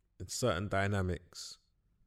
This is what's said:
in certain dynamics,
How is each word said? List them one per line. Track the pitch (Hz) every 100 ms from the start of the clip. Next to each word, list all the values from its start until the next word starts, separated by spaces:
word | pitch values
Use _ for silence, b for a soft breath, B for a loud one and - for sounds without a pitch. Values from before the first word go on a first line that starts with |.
| _ -
in | 92
certain | - 120 85 104
dynamics, | 98 98 101 92 87 - - - - _ _ _ _